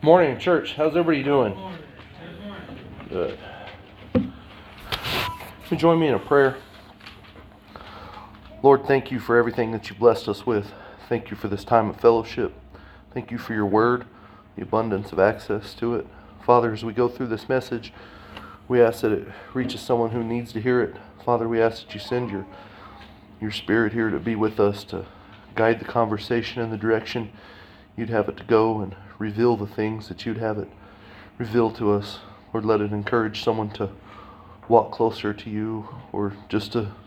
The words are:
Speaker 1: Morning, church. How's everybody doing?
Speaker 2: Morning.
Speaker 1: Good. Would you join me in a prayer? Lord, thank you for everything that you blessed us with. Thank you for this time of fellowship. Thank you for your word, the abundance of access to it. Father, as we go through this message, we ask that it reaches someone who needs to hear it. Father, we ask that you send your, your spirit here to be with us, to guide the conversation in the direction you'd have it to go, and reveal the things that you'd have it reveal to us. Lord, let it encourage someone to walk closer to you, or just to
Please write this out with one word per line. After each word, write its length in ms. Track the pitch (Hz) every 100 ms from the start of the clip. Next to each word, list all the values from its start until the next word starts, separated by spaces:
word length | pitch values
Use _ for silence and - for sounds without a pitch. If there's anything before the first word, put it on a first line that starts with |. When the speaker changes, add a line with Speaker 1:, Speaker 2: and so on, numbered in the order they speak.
Speaker 1:
Morning, 340 | 151 175 160 120
church. 360 | - 165 -
How's 240 | - 156 156
everybody 240 | 170 151
doing? 320 | 135 143 113
Speaker 2:
Morning. 260 | 95 - 90 - - - - 170 170 202 202 - - - - -
Speaker 1:
Good. 300 | 92 87 - - - - - - - -
Would 140 | - - - - - - - - - - - - - - - -
you 80 | 165
join 200 | 165 165
me 100 | 160
in 60 |
a 40 | 110
prayer? 400 | - 143 135 131 - - - - - - - - - - - - - - - - - - - -
Lord, 220 | 135 139
thank 260 | 139 139 127
you 80 | 127
for 200 | 104 117
everything 340 | 120 120 113
that 160 | 110 -
you 80 | 101
blessed 320 | 117 113 -
us 160 | 101
with. 260 | - 110 101 - - - -
Thank 220 | 117 -
you 80 | 104
for 100 | 107
this 160 | 98
time 240 | - 117 107
of 100 | -
fellowship. 540 | 117 113 110 - 110 - - - - - -
Thank 160 | - 110
you 80 | 117
for 160 | -
your 100 | 113
word, 400 | 104 104 117 123 120 - - - - -
the 60 |
abundance 480 | 92 110 113 98 104
of 80 | 80
access 540 | 98 107 - 107 - -
to 180 | 117
it. 120 | 120 - - - -
Father, 260 | - 120 117
as 100 | 107
we 80 | 113
go 160 | 107 123
through 200 | 123 127
this 200 | 110 -
message, 420 | 131 123 120 110 - - - - - - - -
we 140 | 123
ask 180 | 117 113
that 120 | 113
it 140 | 104 - - -
reaches 260 | 131 120 107
someone 300 | - 123 117
who 120 | 117
needs 300 | 113 120 117
to 80 | 113
hear 220 | 113 123
it. 140 | 113 - - -
Father, 240 | - 117 113
we 140 | 117
ask 240 | 113 110 -
that 80 |
you 60 | 104
send 300 | - 123 123
your, 140 | 101 82 - - - - - - - - -
your 100 | 107
spirit 440 | 104 - 113 110
here 160 | 110 113
to 80 | 78
be 180 | 90 110
with 240 | 107 107
us, 240 | 101 101
to 220 | - 92 90 - - - -
guide 260 | - 113 117
the 60 | 110
conversation 760 | 120 113 107 - 120 110 -
in 80 | 113
the 80 | 110
direction 560 | 107 113 113 123 107 - - - - - - -
you'd 140 | 113
have 180 | 113 104
it 80 | -
to 80 |
go, 360 | - 113 110 110
and 140 | 95 95 - -
reveal 360 | 104 107 117 113
the 120 | 101
things 400 | - 107 110 107
that 180 | 87 -
you'd 100 | 110
have 220 | 110 107
it 100 | 95 - - - - - - -
reveal 320 | 120 113 113
to 220 | 107 107
us. 260 | 104 101 - - - -
Lord, 120 | 113
let 160 | 107 110
it 100 | 104
encourage 520 | 104 104 120 110 104
someone 260 | - 110 107
to 180 | 104 101 - - - - - - - -
walk 220 | 117 107
closer 420 | - 113 110 104
to 160 | 104 -
you, 400 | 107 110 110 107 - -
or 220 | - 101 98 -
just 240 | 110 -
to 180 | 123 107 -